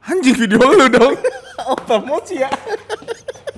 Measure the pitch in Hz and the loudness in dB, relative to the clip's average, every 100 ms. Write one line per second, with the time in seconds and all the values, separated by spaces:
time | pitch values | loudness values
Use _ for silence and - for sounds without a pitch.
0 | - 359 262 196 220 214 262 370 262 247 | -4 -2 0 0 2 4 6 6 6 4
1 | 247 - 494 - - - 240 262 - 220 | 2 2 -6 -8 -18 -12 -6 -6 -2 -2
2 | 240 311 - 339 262 - - 440 - 427 | -2 -8 -6 -6 -4 -6 -8 -12 -10 -14
3 | - 453 - - - | -12 -14 -14 -16 -16